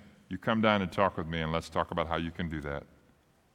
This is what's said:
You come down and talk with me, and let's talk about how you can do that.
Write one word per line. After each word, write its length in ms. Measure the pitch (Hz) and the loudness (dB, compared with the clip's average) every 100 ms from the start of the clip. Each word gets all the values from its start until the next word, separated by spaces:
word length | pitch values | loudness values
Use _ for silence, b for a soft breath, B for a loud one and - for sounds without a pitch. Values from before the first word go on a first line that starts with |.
| - - - | -18 -20 -12
You 100 | 92 | -6
come 220 | - 110 | 0 2
down 200 | 110 104 | 4 4
and 100 | 90 | 2
talk 260 | - 95 - | 2 2 2
with 100 | 80 | -4
me, 140 | 82 | -2
and 100 | 80 | 0
let's 180 | 82 - | -2 -2
talk 220 | 92 82 | -2 -2
about 160 | 87 80 | 0 0
how 100 | 82 | -2
you 140 | 85 | -2
can 180 | 82 85 | -4 -6
do 100 | 78 | -6
that. 220 | 71 71 - _ _ _ _ _ _ | -6 -8 -10 _ _ _ _ _ _